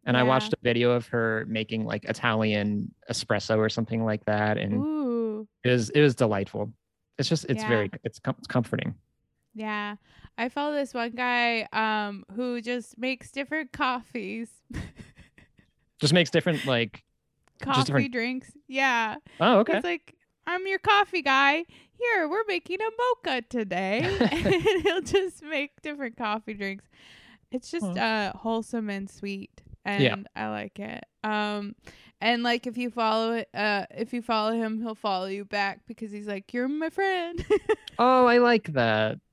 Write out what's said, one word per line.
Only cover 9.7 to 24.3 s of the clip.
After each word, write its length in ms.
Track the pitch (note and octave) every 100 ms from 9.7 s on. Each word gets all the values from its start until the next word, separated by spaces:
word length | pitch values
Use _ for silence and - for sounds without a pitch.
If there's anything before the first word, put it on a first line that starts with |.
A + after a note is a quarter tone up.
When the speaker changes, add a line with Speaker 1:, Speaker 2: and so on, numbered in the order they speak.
| G#3 G#3 G#3 _ - - -
Speaker 2:
I 120 | A#3+
follow 240 | C#4+ D4
this 200 | D4 C#4
one 180 | B3 A#3
guy, 520 | A#3 B3 A#3+ A#3 A3+ G#3
um, 500 | G#3+ A3 G#3+ G#3 G3+ -
who 280 | G3+ B3 A#3+
just 360 | A3+ B3 A3+ -
makes 340 | B3+ C4 -
different 400 | C4+ C#4 D#4 C#4+
coffees. 760 | - C4+ B3 A3+ B3 F#3+ A3 A#3 _ _
<laughs> 80 | - - - - _ - _ _ _ _ _ _ _
Speaker 1:
Just 140 | D3+
makes 160 | F3 E3+
different, 340 | E3+ F3+ D3+ C3+
like, 380 | A#2+ A2+ - _ _ _ _ _ _
just 60 | C4+
Speaker 2:
Coffee 220 | C4 C4
Speaker 1:
different 260 | C#3+ C4+
Speaker 2:
drinks. 400 | A#3+ A#3+ B3+ - - _
Yeah. 500 | C4 C4+ A#3+ A3 D4 - -
Speaker 1:
Oh, 180 | G#3 C4+
okay. 140 | - A3+
Speaker 2:
He's 80 |
like, 320 | F4 F4 - _ _ _ -
"I'm 180 | F4+ F#4+
your 140 | F#4+
coffee 420 | - G4+ G4 F4+
guy. 440 | C#4 C4+ C#4 D4+ E4+ - _
Here, 380 | _ A#4+ G#4+ D#4
we're 160 | F#4+ G#4+
making 300 | F4+ - F#4+
a 80 | A4 A4+
mocha 440 | B4 A#4+ E4+ B3+ A#3+
today." 720 | B3 G#3 F3+ F#3+ G#3+ E4+ G4
<laughs> 60 | A#3